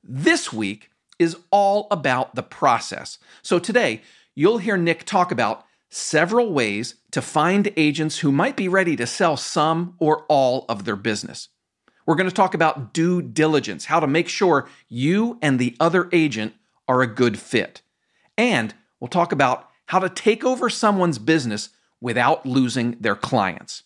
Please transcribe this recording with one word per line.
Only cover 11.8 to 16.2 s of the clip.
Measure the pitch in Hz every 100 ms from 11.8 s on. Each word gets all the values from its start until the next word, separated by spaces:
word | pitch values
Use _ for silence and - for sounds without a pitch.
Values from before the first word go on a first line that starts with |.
| _ _ -
We're | 160
gonna | 185
talk | 185 190
about | 170 160 147 117
due | - 165 180
diligence, | 131 113 156 151 107 87 -
how | 160
to | 151
make | 156 175
sure | - 190 143 - - _
you | 117 139 196 233 233
and | 151 131
the | 123 -
other | 165 180 175
agent | 175